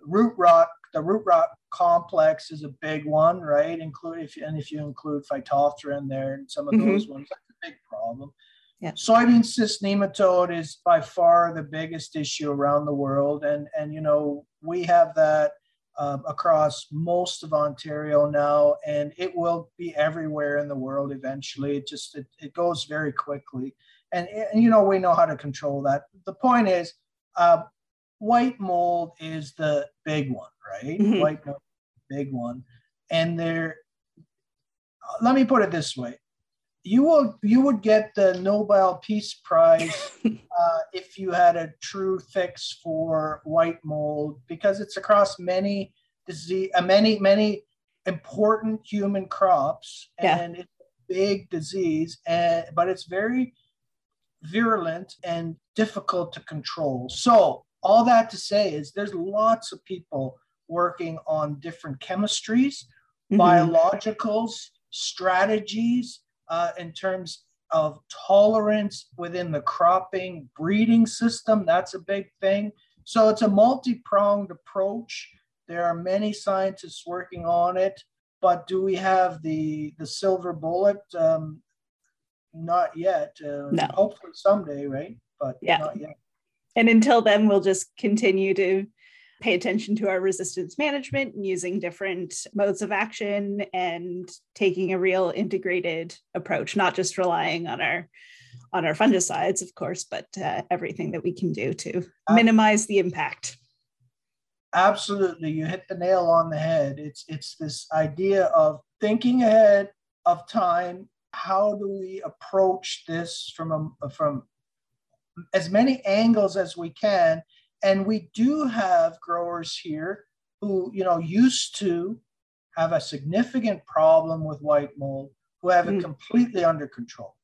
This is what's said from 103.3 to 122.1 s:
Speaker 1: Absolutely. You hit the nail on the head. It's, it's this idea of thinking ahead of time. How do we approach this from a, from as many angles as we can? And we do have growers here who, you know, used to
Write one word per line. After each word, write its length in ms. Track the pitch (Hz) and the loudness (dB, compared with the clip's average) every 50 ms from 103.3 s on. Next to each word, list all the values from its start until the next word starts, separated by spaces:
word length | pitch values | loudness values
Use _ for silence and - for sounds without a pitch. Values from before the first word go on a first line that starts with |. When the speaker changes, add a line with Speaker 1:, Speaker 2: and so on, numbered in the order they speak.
| - _ - - - _ _ _ _ _ _ _ _ _ _ _ _ _ _ _ _ _ _ _ _ _ _ _ - | -8 _ -14 -14 -14 _ _ _ _ _ _ _ _ _ _ _ _ _ _ _ _ _ _ _ _ _ _ _ 0
Speaker 1:
Absolutely. 760 | 170 185 202 208 202 - - 202 202 196 185 165 165 160 156 | 4 4 4 2 2 -4 -8 -4 -2 -2 -2 -2 -4 -8 -6
You 160 | 156 156 156 | -6 -4 -6
hit 180 | 160 175 - - _ | -6 -8 -10 -8 _
the 80 | 190 | -10
nail 300 | 180 170 180 190 185 175 | -6 0 0 2 2 4
on 220 | 170 165 165 165 165 | 4 4 4 4 2
the 100 | 156 151 | -2 -4
head. 400 | 156 160 165 160 143 139 139 147 | -2 0 0 0 0 -2 -4 -8
It's, 260 | 151 151 139 - - _ | -12 -14 -14 -16 -16 _
it's 280 | 160 147 - - - | -14 -12 -12 -14 -14
this 300 | _ 160 151 127 - - - 160 | _ -10 -10 -10 -12 -12 -6 -2
idea 540 | 156 156 156 139 160 185 196 196 190 185 | -2 -2 -2 -2 -4 -2 0 2 2 2
of 340 | 160 - 165 156 151 151 - _ _ _ _ | 4 4 4 4 4 2 -2 _ _ _ _
thinking 420 | - 208 214 233 - 247 247 254 247 | -2 0 0 0 2 2 2 4 4
ahead 480 | 220 214 220 220 208 202 202 202 196 _ _ _ _ _ _ _ | 6 8 8 8 8 8 6 2 -2 _ _ _ _ _ _ _
of 220 | 175 175 170 - - | 0 0 0 -2 -4
time. 600 | - 226 190 180 170 170 180 180 180 185 196 _ _ _ _ _ - | -2 0 2 2 2 0 0 -4 -8 -12 -16 _ _ _ _ _ -14
How 420 | - 175 175 190 190 208 214 208 | -14 -6 -2 0 2 2 2 0
do 140 | 202 208 196 | -2 -6 -6
we 340 | 196 196 190 185 190 190 - | -6 -8 -10 -10 -12 -12 -12
approach 800 | 208 - _ - - - 190 190 190 185 185 - - - - - | -12 -14 _ -18 -4 2 4 4 4 2 0 -4 -10 -12 -12 -10
this 460 | - 165 165 170 165 - - - - - | -8 -6 -6 -6 -6 -10 -12 -12 -14 -12
from 380 | - 160 165 160 156 156 156 - _ - | -10 -6 -4 -4 -4 -4 -6 -10 _ -12
a, 60 | 143 | -12
from 340 | - - 160 151 143 131 - _ _ _ _ _ _ _ _ _ _ _ _ _ _ _ _ _ _ - 175 _ - | -6 -2 -2 -2 -2 -4 -10 _ _ _ _ _ _ _ _ _ _ _ _ _ _ _ _ _ _ -20 -18 _ -2
as 160 | 190 160 165 | -2 -2 0
many 320 | 185 208 240 269 262 254 - | 2 2 4 4 2 0 0
angles 500 | 202 196 208 226 233 226 214 202 190 - | 0 0 2 4 4 4 4 2 0 0
as 200 | 196 185 165 - | -2 -4 -4 -6
we 140 | 175 170 165 | -10 -12 -12
can? 520 | - - - 214 202 185 170 165 160 165 165 _ _ _ _ _ _ _ - | -10 -4 -2 0 2 4 4 4 2 0 -4 _ _ _ _ _ _ _ 0
And 220 | 196 196 196 196 | 2 2 2 2
we 240 | 196 220 220 170 - _ | 0 -2 -2 -4 -8 _
do 300 | - 226 254 294 311 302 | 0 2 2 2 2 -2
have 540 | 262 220 220 202 185 180 170 165 165 165 - | -2 -2 -2 0 2 2 2 2 2 -2 -6
growers 580 | - 175 170 170 175 170 170 170 165 - - - | -8 -6 -4 -4 -4 -4 -6 -8 -8 -10 -12 -12
here 460 | - 175 151 151 156 180 202 208 - _ _ _ _ _ _ _ - | -10 -8 -8 -6 -6 -8 -8 -10 -12 _ _ _ _ _ _ _ -6
who, 280 | 208 196 190 180 - 220 | -2 -2 -2 -2 -4 -6
you 100 | 196 190 | -4 0
know, 140 | 185 175 165 | 0 0 0
used 600 | 170 160 175 208 240 262 247 - - - - - | 0 -2 2 4 4 4 4 0 -6 -8 -8 -4
to 380 | 208 190 170 170 175 190 | -2 -2 -2 -2 -2 -6